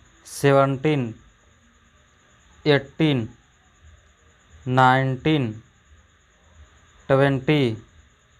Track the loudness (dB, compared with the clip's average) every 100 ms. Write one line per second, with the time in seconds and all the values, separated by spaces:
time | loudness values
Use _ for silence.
0 | _ _ -20 -4 0 2 2 -2 -4 -4
1 | -6 -10 _ _ _ _ _ _ _ _
2 | _ _ _ _ _ _ 0 0 0 -2
3 | -2 -2 -6 -12 _ _ _ _ -20 -20
4 | _ _ _ _ _ -14 -2 4 4 4
5 | 0 -2 -2 -2 -2 -8 -18 _ _ -20
6 | _ _ _ _ _ -20 -20 _ _ _
7 | -2 2 2 0 0 0 0 -4 -14 _
8 | _ _ _